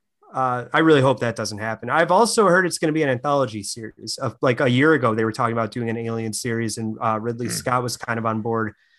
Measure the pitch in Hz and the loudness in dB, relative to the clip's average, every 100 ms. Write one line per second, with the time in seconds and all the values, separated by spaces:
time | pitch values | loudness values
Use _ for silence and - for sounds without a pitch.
0 | _ _ 415 147 131 123 117 151 160 147 | _ _ -10 -2 -2 -2 -2 4 6 6
1 | 135 113 120 110 104 104 110 110 120 143 | 6 2 -2 -4 -6 -6 -6 -6 -2 0
2 | 170 180 226 226 196 175 180 - 165 156 | 4 4 4 4 4 4 2 0 -2 0
3 | 147 120 147 143 127 107 98 - 110 - | 0 0 0 0 -2 -4 -10 -12 -14 -14
4 | 110 - 131 - 143 120 139 123 147 156 | -12 -6 -6 -2 0 2 2 4 4 4
5 | 123 110 110 110 120 117 113 123 117 113 | 2 2 0 0 -2 0 -4 -4 -4 -4
6 | 113 113 113 104 127 113 113 104 110 110 | -4 -4 -6 -6 -4 -4 -4 -4 -6 -4
7 | 117 110 113 117 120 117 - 123 123 - | -2 -2 -4 -6 -6 -6 -2 -2 -2 -6
8 | - 113 113 110 110 113 110 - _ | -6 -4 -2 -2 -2 -2 -4 -8 _